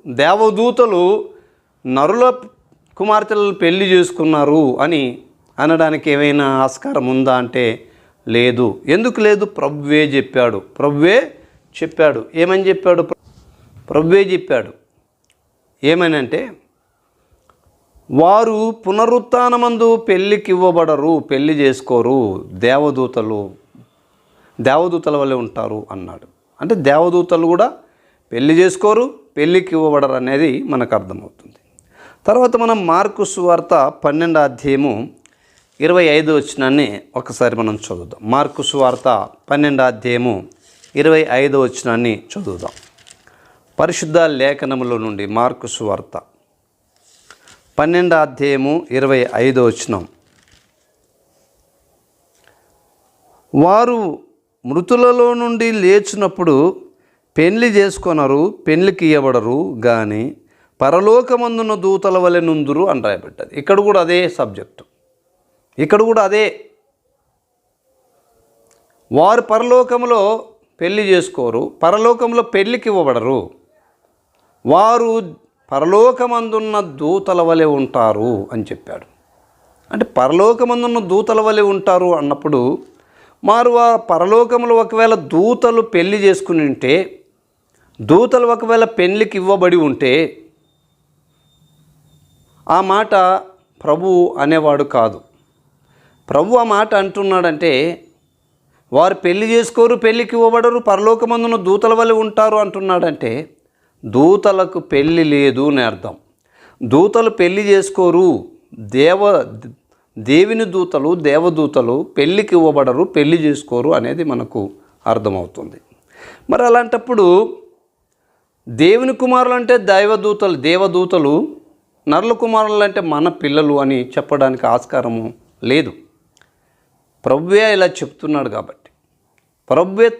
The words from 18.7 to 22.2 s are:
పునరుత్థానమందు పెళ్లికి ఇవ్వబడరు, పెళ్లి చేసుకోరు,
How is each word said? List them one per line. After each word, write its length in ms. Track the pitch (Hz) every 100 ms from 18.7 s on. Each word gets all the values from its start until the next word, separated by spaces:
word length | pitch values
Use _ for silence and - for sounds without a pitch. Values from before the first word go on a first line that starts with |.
పునరుత్థానమందు 1300 | 226 185 208 226 240 240 247 247 240 240 226 226 226
పెళ్లికి 560 | 226 185 196 208 208
ఇవ్వబడరు, 720 | 185 185 170 160 147 151 160 -
పెళ్లి 220 | 135 147
చేసుకోరు, 920 | 151 135 127 - 120 117 135